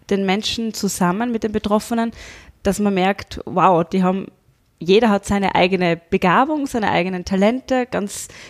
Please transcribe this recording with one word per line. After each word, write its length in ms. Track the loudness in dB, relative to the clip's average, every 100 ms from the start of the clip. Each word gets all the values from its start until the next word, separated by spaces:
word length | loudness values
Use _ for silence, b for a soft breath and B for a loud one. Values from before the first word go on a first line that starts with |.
| -4
den 160 | -2 0
Menschen 440 | 0 -2 -4 -6
zusammen, 580 | -4 -4 0 0 0 -2
mit 120 | -4
den 80 | -4
Betroffenen, 600 | -4 0 -2 0 -2 -2 -6 B B B B
dass 160 | -2 0
man 160 | 0
merkt, 480 | 2 0 -2 -8 -12 -6
wow, 380 | 2 4 4
die 200 | 2 0
haben 240 | 0 0 -6 -16 _ _ _ -6
jeder 300 | 2 4 4
hat 160 | 2 0
seine 300 | -2 0 2
eigene 440 | 2 2 0 -2 _
Begabung, 580 | 0 2 4 2 0 -4
seine 240 | -4 0
eigenen 320 | 0 -2 -4 -2
Talente, 600 | 2 2 2 -2 -2 -2
ganz 380 | -4 -6 -8 -14 B B